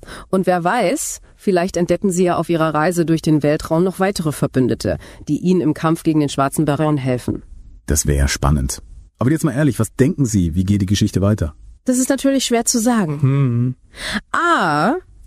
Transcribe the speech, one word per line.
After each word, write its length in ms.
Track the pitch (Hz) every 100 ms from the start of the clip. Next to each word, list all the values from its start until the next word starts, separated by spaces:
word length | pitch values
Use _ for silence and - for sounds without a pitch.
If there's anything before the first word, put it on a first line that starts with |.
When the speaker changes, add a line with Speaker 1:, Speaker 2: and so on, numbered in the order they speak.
| - - -
Speaker 1:
Und 160 | 190 180
wer 180 | 180
weiß, 560 | 175 240 185 285 - - - -
vielleicht 400 | - 180 185 170
entdecken 340 | 175 175 202
sie 140 | 175
ja 120 | 185 165
auf 120 | 165
ihrer 260 | 165 160
Reise 300 | 151 156 175 160
durch 160 | 160
den 200 | 165 151
Weltraum 400 | 147 156 - 165
noch 160 | 190 175
weitere 320 | 190 202 156
Verbündete, 680 | - 139 135 120 117 101 - - - -
die 100 | 147
ihnen 220 | 180 180
im 140 | 143
Kampf 280 | 147 160 165
gegen 180 | 165 156
den 80 | 143
schwarzen 360 | - 135 -
Baron 320 | 151 143 151 147
helfen. 460 | 131 123 - - - - - -
Speaker 2:
Das 220 | - 73 -
wäre 120 | 71
ja 100 | 69
spannend. 540 | - 69 73 65 - - - - -
Aber 120 | 117
jetzt 140 | 156
mal 80 | 160
ehrlich, 260 | 120 151 110
was 160 | 110
denken 320 | - 131 180 123
Sie, 280 | 107 85 80
wie 80 |
geht 180 | 92 101
die 40 | 95
Geschichte 340 | 104 107 -
weiter? 340 | 101 107 78 - - -
Speaker 1:
Das 140 | - 254
ist 100 | 262
natürlich 360 | 269 277 269
schwer 200 | - 233
zu 160 | 240 240
sagen. 420 | 226 233 165 147
Speaker 2:
Hm. 520 | 135 139 135 120 127 - _ - - 214 -
Speaker 1:
Aber 680 | - 339 302 180 147 185 359 - -